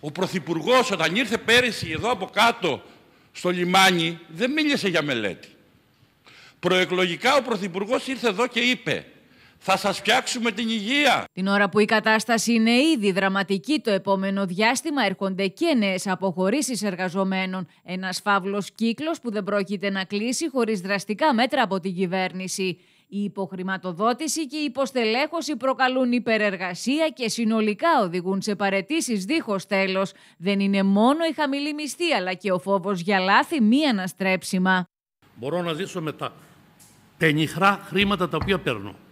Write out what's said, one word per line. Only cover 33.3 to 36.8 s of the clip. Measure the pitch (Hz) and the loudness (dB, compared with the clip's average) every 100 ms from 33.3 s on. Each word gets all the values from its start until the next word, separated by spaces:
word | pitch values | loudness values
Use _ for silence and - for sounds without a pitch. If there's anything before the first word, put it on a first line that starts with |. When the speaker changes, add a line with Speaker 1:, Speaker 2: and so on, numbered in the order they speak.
| 214 285 330 | 4 4 2
Speaker 2:
μη | 208 254 302 | 4 4 2
αναστρέψιμα. | 214 185 - 190 185 - 190 185 185 180 _ _ _ _ | 0 -4 -4 0 0 0 0 2 2 0 _ _ _ _
Speaker 3:
Μπορώ | - 120 170 | -12 -6 -4
να | 170 | -4
ζήσω | 151 - 185 | -4 -6 -6
με | 156 | -6
τα | 139 135 - - - _ _ | -6 -10 -10 -20 -20 _ _